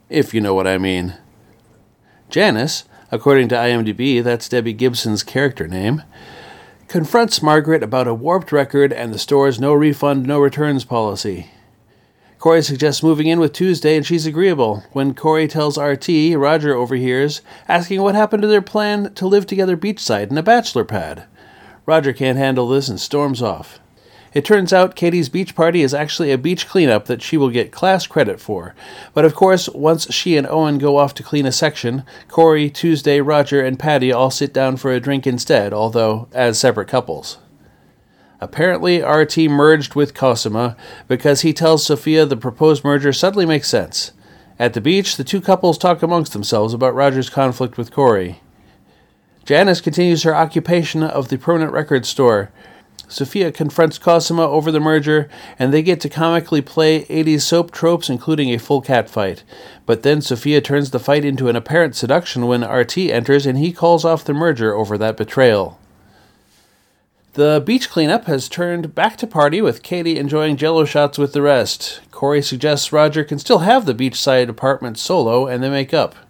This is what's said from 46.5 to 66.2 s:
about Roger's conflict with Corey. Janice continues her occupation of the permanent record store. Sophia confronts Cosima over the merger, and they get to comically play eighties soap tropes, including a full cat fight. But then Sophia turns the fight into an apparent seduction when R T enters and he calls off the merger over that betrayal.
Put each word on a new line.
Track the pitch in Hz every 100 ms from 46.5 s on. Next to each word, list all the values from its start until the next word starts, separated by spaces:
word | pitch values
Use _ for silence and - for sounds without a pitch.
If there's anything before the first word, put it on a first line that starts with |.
| 113 110
about | 117 127
Roger's | 123 139 131 123
conflict | - 131 117 123 -
with | 117
Corey. | - 131 104 90 87 _ _ _ _ _ _ _ _ _ _ -
Janice | 147 196 175
continues | 160 147 175 160
her | 165 156
occupation | 160 170 165 175 151 156
of | 156 - 127
the | 131
permanent | - 170 156
record | 131 - 135
store. | 113 - 123 104 98 _ - - _ - -
Sophia | - 139 202 175
confronts | - 151 - 160 -
Cosima | 180 170 165 165
over | 160 151 156
the | 156
merger, | 156 156 147 151 151 - - -
and | 131
they | 151
get | 165 175
to | 143
comically | 151 165 170 170 151
play | 151 - 156 156 -
eighties | 156 156 151
soap | - 170 170
tropes, | - 165 170 -
including | 127 - 156 135
a | 117
full | - 139
cat | 135 123 -
fight. | 113 95 85 - - - -
But | - 117
then | 143 151
Sophia | - 120 147 147
turns | - 143 139
the | 127
fight | 123 147
into | 143 135 127
an |
apparent | 120 - 170 160
seduction | - 117 160 170 127 120
when | 120
R | 113 127
T | 120 185 180
enters | 117 123 143 139
and | 131
he | 165
calls | 170 170 170
off | 165 160
the | -
merger | 147 165 123 110
over | 104 104 104
that | 110 107
betrayal. | 107 - 127 104 87 - _ _ _ _